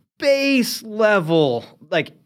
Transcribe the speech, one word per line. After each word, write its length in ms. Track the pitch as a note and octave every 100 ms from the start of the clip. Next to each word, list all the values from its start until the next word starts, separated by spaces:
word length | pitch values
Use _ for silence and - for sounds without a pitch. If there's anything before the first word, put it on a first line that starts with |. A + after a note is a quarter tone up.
| _ -
base 680 | C#4+ C#4 C#4 C4+ - -
level, 800 | A3+ G#3+ G#3+ G3+ D#3 E3 D3 A#2+ - - -
like, 220 | E3+ - -